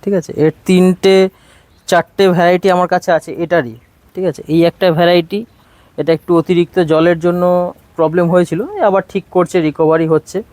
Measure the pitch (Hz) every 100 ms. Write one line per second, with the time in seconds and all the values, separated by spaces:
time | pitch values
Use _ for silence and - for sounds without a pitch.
0 | - 196 - - 156 - - 185 185 180
1 | 196 190 190 _ _ _ _ _ - 175
2 | - - 196 175 175 180 196 180 180 180
3 | - 165 - 151 165 170 123 113 _ _
4 | _ - 185 - - 160 170 - 185 160
5 | 175 175 165 202 233 _ _ _ _ -
6 | 147 160 - 170 160 175 170 - 165 156
7 | 165 170 175 175 180 180 175 - _ -
8 | 160 170 175 180 175 165 269 415 330 196
9 | 180 196 - 185 175 185 156 143 156 160
10 | 160 156 - 185 226